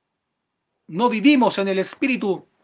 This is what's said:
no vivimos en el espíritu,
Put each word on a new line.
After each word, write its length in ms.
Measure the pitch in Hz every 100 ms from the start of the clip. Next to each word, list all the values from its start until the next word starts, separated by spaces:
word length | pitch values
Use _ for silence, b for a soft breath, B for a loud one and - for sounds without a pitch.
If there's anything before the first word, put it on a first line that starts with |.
| _ _ _ _ _ _ _ _ -
no 200 | 160 240
vivimos 480 | 220 262 285 220 -
en 120 | 196
el 100 | 190
espíritu, 680 | 185 - 277 240 202 170 - _